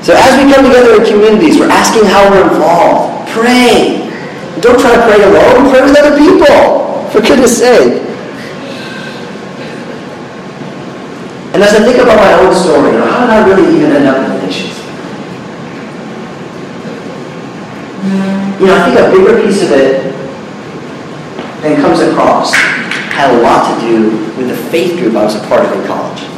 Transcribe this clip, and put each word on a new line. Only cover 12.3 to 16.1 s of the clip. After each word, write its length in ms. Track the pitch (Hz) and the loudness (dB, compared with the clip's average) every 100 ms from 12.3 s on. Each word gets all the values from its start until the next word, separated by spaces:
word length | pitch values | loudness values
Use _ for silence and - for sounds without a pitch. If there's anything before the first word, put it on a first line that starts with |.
| 170 | 4
own 80 | 185 185 | 2 2
story, 360 | 160 143 - | 0 0 0
you 60 | - | 0
know, 80 | - | -2
how 160 | - 240 | -2 0
did 40 | |
I 160 | 220 190 | 2 4
really 300 | 190 160 151 | 4 2 2
even 140 | 147 | 2
end 160 | 143 139 | 2 0
up 100 | 127 | 0
in 180 | 101 95 | -4 -6
the 60 | |
nations? 320 | 92 - - - - - - - - - - - - - - - - | -6 -8 -10 -12 -14 -14 -14 -14 -14 -14 -14 -14 -14 -14 -14 -14 -14